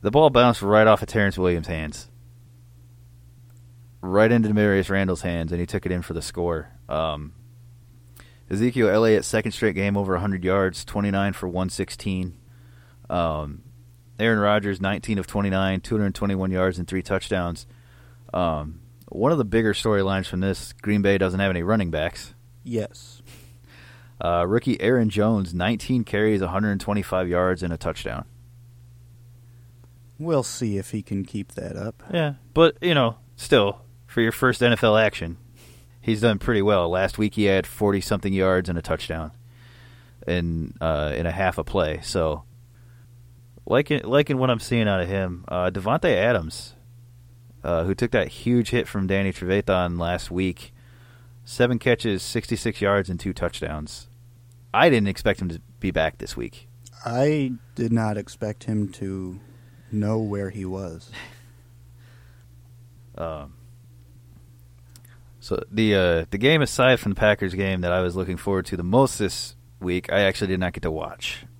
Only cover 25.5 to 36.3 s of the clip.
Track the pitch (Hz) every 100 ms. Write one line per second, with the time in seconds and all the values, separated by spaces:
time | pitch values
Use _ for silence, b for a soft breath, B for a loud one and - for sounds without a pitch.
25.5 | 87 92 113 - 127 107 104 107 104 92
26.5 | 92 107 98 - 104 95 92 90 87 92
27.5 | 90 87 82 87 78 - 55 - - -
28.5 | - - - - - - - - - b
29.5 | b b b b - - - 156 151 123
30.5 | - 113 98 95 110 - 98 95 107 98
31.5 | - 101 98 104 - - 170 151 143 -
32.5 | - 165 - 175 151 117 113 - - -
33.5 | 135 101 - - - - - 113 - 131
34.5 | 117 120 117 113 107 107 - 85 85 -
35.5 | b b b b b - 110 113